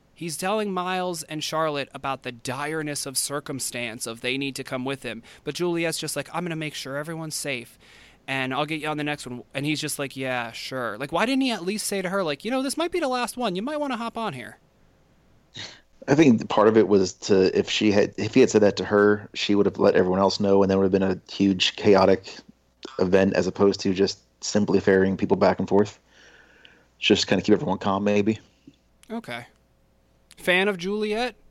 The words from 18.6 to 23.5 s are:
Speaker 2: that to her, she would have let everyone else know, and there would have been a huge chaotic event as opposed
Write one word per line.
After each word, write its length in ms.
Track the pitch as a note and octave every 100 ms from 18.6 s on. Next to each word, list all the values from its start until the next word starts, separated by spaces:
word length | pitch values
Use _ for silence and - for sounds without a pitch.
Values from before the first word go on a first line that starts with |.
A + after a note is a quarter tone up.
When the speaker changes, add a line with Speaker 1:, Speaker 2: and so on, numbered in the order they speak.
Speaker 2:
that 140 | G2+ G2
to 80 | F#2
her, 440 | G#2 G#2 G#2 G2+
she 220 | - - G2+
would 100 | G2
have 140 | F#2+
let 160 | D#2+ F#2+
everyone 240 | F#2 F#2
else 200 | G2 -
know, 220 | G2+ G2
and 80 | F#2+
there 80 | F#2+
would 60 |
have 80 | G2
been 120 | G2
a 160 | F#2+ F2+ -
huge 440 | - G2 F#2 - -
chaotic 580 | G#2+ F#2+ F#2+ F#2+ - - - _ _ _ - -
event 340 | F#2 F#2+ G2 E2+
as 120 |
opposed 320 | F2+